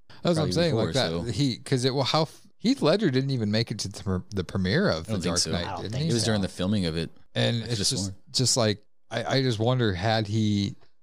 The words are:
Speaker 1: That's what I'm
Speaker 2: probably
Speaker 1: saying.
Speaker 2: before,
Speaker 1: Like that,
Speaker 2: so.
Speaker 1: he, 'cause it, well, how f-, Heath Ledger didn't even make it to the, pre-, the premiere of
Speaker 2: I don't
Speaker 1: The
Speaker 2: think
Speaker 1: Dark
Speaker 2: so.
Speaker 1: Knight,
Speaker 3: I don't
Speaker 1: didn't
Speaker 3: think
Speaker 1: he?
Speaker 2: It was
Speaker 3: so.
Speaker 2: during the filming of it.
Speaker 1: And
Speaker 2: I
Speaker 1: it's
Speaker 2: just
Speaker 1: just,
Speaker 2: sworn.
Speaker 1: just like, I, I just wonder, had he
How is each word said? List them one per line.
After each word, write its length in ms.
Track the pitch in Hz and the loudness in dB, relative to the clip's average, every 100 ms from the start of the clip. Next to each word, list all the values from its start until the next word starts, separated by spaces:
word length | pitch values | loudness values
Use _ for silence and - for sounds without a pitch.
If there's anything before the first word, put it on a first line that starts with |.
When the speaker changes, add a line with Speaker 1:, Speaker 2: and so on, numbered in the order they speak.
| - - | -20 -4
Speaker 1:
That's 0 | |
what 80 | 165 | 0
I'm 40 | 165 | 0
Speaker 2:
probably 160 | 147 | 0
Speaker 1:
saying. 180 | 123 170 | 0 2
Speaker 2:
before, 120 | - 82 | 2 0
Speaker 1:
Like 80 | |
that, 160 | 127 101 | 0 0
Speaker 2:
so. 120 | 85 | -2
Speaker 1:
he, 340 | 98 104 143 110 | -4 -2 -2 -2
'cause 260 | - 131 | -2 0
it, 100 | 127 | 2
well, 100 | 131 | 0
how 180 | 123 156 | 0 0
f-, 180 | 160 - - - | 0 -6 -20 -2
Heath 220 | 202 262 | 0 2
Ledger 300 | 147 190 208 | 4 4 2
didn't 200 | 127 135 | 2 0
even 200 | 131 104 | 0 0
make 200 | 107 113 | 0 0
it 80 | 107 | -4
to 80 | 95 | -6
the, 140 | 98 | -6
pre-, 180 | - 92 - | -4 -4 -2
the 140 | 101 | -6
premiere 440 | 90 101 92 131 196 | -4 -2 0 2 2
of 60 | |
Speaker 2:
I 20 | 80 | 0
don't 80 | 80 | -2
Speaker 1:
The 60 | |
Speaker 2:
think 120 | 104 | -2
Speaker 1:
Dark 140 | 85 85 | 0 0
Speaker 2:
so. 120 | 82 | 0
Speaker 1:
Knight, 140 | 82 87 | -2 -4
Speaker 3:
I 40 | |
don't 100 | 85 | -6
Speaker 1:
didn't 100 | 85 | -6
Speaker 3:
think 120 | - | -4
Speaker 1:
he? 60 | 160 | 0
Speaker 2:
It 20 | |
was 80 | 117 | 0
Speaker 3:
so. 40 | 107 | 2
Speaker 2:
during 120 | 107 | 0
the 80 | 92 | -2
filming 380 | - 92 107 87 | -2 0 0 0
of 100 | 80 | -2
it. 140 | 78 - - | -6 -10 -8
Speaker 1:
And 280 | 117 120 117 | -2 0 -2
Speaker 2:
I 40 | 110 | -2
Speaker 1:
it's 100 | 113 | -2
Speaker 2:
just 140 | - | -2
Speaker 1:
just, 140 | 127 | -2
Speaker 2:
sworn. 120 | 98 95 - | -4 -8 -6
Speaker 1:
just 240 | - 123 - | 0 2 4
like, 260 | 110 101 - - - | 2 0 -6 -20 -8
I, 260 | 123 90 131 | -6 0 2
I 60 | |
just 160 | 131 107 | 2 2
wonder, 340 | 113 127 113 | 2 2 2
had 340 | 87 107 110 101 | 2 2 0 0
he 500 | 110 107 101 101 - - - | 0 2 2 -2 -6 -16 -20